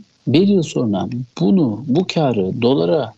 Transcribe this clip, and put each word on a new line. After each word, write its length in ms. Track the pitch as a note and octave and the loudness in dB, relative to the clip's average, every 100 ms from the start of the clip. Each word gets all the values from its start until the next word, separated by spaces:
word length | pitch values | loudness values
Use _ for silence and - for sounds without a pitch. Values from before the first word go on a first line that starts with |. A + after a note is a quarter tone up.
| - _ - | -8 _ 0
Bir 200 | C#3 G3+ | 2 4
yıl 160 | G3 | 2
sonra 460 | D3+ D3 A#2 F#2+ F#2+ A#2+ B2+ - | 0 -2 -2 -2 -4 -8 -8 -2
bunu, 440 | F3+ G3 C3+ G#2 C#3+ | 2 2 2 -2 -2
bu 180 | C#3 F#3 | 0 0
karı 480 | F3 C#3+ A2+ F#2 A2+ | 0 0 0 -2 0
dolara 520 | A#2 C#3+ E3+ E3 A2 | 0 2 2 0 -2